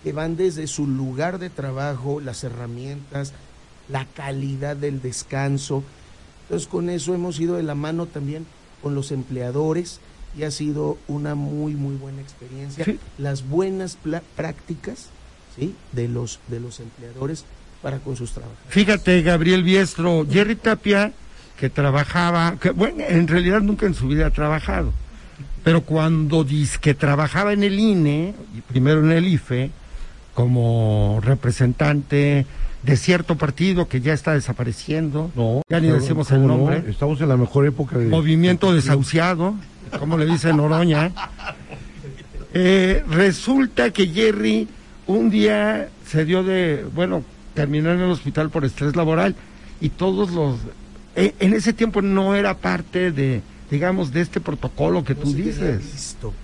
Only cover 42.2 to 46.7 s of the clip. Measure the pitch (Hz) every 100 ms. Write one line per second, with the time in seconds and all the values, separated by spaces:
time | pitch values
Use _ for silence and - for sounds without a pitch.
42.2 | - - - 175 180 190 185 190 165 160
43.2 | 196 - - 269 262 - 240 196 196 165
44.2 | 220 208 220 220 220 - - - - 202
45.2 | 226 208 208 208 208 214 - - - 156
46.2 | 156 185 185 185 175